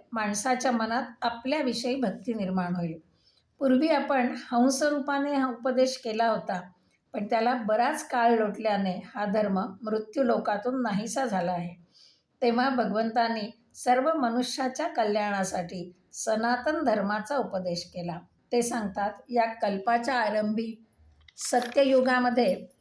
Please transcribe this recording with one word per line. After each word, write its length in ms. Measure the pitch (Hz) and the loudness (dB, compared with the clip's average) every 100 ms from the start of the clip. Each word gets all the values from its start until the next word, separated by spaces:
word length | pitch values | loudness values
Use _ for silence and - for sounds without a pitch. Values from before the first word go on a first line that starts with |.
| - | -10
माणसाच्या 580 | 226 208 202 262 247 269 | -4 -4 -2 0 0 0
मनात 320 | 233 220 240 - - | 0 0 -2 -4 -4
आपल्याविषयी 800 | 240 233 254 302 254 202 247 277 | -6 -4 -4 -2 -2 -2 -2 -2
भक्ती 340 | 208 190 - | -2 -4 -6
निर्माण 420 | 220 185 185 175 175 | -4 -2 -2 -2 -2
होईल?" 220 | 170 160 _ _ _ _ _ - | -4 -6 _ _ _ _ _ -2
पूर्वी 300 | 269 254 320 | 2 4 4
आपण 460 | 285 - 269 240 - - | 2 2 0 0 -2 -2
हंस 300 | 240 262 262 | 4 4 4
रूपाने 520 | 302 294 285 277 285 | 0 0 -2 -2 0
हा 160 | 277 262 | 0 0
उपदेश 460 | 233 262 247 254 - | -2 -2 2 2 0
केला 240 | 233 220 226 | -6 0 2
होता, 320 | 208 - 180 175 _ _ _ _ | 2 -2 -6 -8 _ _ _ _
पण 140 | 226 202 | -8 0
त्याला 280 | 226 233 | 2 2
बराच 540 | 247 214 214 254 302 - | 0 0 2 2 0 -2
काळ 220 | 247 233 | 2 4
लोटल्याने 800 | 226 214 196 220 202 190 180 - | 4 2 0 0 2 0 -2 -8
हा 100 | 208 | -6
धर्म 340 | 202 214 202 190 214 - | 0 2 2 0 -2 -6
मृत्यू 400 | 214 220 - 277 | -4 -2 -2 0
लोकातून 600 | 240 220 - 202 247 262 | 2 2 0 -2 -2 -2
नाहीसा 420 | 233 196 226 269 | 0 -2 -2 -2
झाला 280 | 254 190 175 | 0 0 0
आहे. 300 | 175 170 - - _ - _ _ - | -2 -6 -12 -20 _ -20 _ _ -2
तेव्हा 260 | 240 233 269 | 0 2 2
भगवंतांनी 1000 | 254 202 208 226 233 233 220 208 - _ | 0 0 0 0 0 0 -2 -6 -12 _
सर्व 380 | - 254 254 294 | -6 2 2 4
मनुष्याच्या 720 | 320 240 240 240 - 262 254 330 | 2 0 0 -4 -4 -4 -2 -4
कल्याणासाठी 1040 | 254 214 208 208 196 190 190 170 180 185 - _ | 0 0 0 0 -2 -2 -4 -6 -8 -12 -16 _
सनातन 720 | - 226 220 233 247 311 320 | -10 -2 0 0 0 0 0
धर्माचा 520 | 262 214 196 214 202 285 | 0 0 0 -2 -2 -4
उपदेश 540 | - 190 180 175 - | -2 -4 -4 -6 -8
केला. 240 | 180 170 165 - _ - | -10 -8 -10 -14 _ -2
ते 100 | 240 | 0
सांगतात, 480 | 233 240 202 208 202 - - | 0 -2 -4 -2 -4 -4 -2
"या 160 | 240 | 0
कल्पाच्या 720 | 226 226 208 196 233 233 262 | 0 0 -2 0 0 0 2
आरंभी 720 | 247 214 214 214 220 226 - _ _ - _ - - | 0 0 0 0 -2 -4 -8 _ _ -20 _ -20 -12
सत्ययुगामध्ये 1300 | - 247 233 277 277 262 247 254 247 240 208 190 - _ | 0 0 2 2 6 6 4 4 2 4 2 2 -6 _